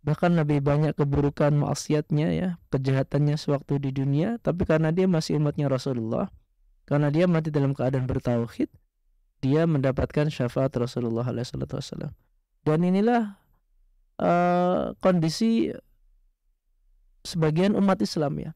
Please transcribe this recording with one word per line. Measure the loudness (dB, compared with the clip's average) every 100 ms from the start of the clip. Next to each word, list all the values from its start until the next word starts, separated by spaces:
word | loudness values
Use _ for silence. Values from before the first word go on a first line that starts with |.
| -2
Bahkan | 0 2 2
lebih | 2 2
banyak | 2 2 0
keburukan | 0 0 2 0 2 2
maksiatnya | 2 0 -4 -2 -2 0 -2 0
ya, | 0 -2 -6 _
kejahatannya | -4 0 0 0 0 0 0
sewaktu | -2 -4 -2 -2
di | -2
dunia, | -2 0 0 0 -2
tapi | -4 -2
karena | 0 2 2
dia | 2 2
masih | 2 0 0
umatnya | 0 0 -2
Rasulullah, | -2 -2 -4 -2 -4 -4 -10 _ _ _ _ -2
karena | 0 2
dia | 2 4
mati | 2 0
dalam | 0 0
keadaan | 0 0 0 -2
bertauhid, | -2 0 -2 -2 -4 -6 -6 _ _ _ _ _ _
dia | 0 2 2
mendapatkan | 2 0 0 -2 0 -2
syafaat | -2 -4 0 -2 0
Rasulullah | -2 -2 -4 -2 -4
alaihi | -4 -6
salatu | -8 -8
wassalam. | -8 -10 -10 -10 -12 _ _ _ _
Dan | -2 2 2
inilah, | 2 2 2 -2 -10 _ _ _ _ _ _ _ _
eh, | 0 2 2 2 2 0 -2 -2
kondisi | 0 2 0 0 0 0 -2 -6 _ _ _ _ _ _ _ _ _ _ _ _ _ _ -8
sebagian | 0 0 2 2
umat | 2 2 2
Islam | 0 -2 -4 -4
ya. | -10